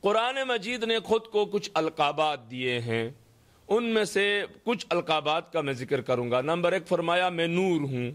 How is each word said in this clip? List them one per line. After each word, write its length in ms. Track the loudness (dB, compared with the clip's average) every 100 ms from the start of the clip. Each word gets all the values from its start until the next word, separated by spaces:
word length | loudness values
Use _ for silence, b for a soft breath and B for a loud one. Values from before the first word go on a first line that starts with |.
قرآن 360 | 2 2 0 -2 -2
مجید 360 | -2 -2 -4
نے 160 | -2 -2
خود 240 | 0 0
کو 240 | 0 -2 0
کچھ 240 | -2 -4
القابات 760 | -2 -2 0 0 2 0 0 -8
دیے 280 | -4 -2 -2
ہیں، 320 | 0 -2 -2 -8 _ _ b b 0
ان 160 | 0
میں 200 | 2 0
سے 400 | 2 2 2 0 -4 -6
کچھ 220 | -4 -4 0
القابات 640 | -2 2 0 2 -2 -2
کا 80 | -4
میں 120 | -2
ذکر 280 | -4 -2 -2
کروں 300 | 0 -2 2
گا۔ 100 | 0
نمبر 320 | 2 2 2
ایک 140 | 0 0
فرمایا، 420 | 0 2 2 2
"میں 180 | 0 0
نور 340 | 2 2 2
ہوں 300 | 0 -4 -4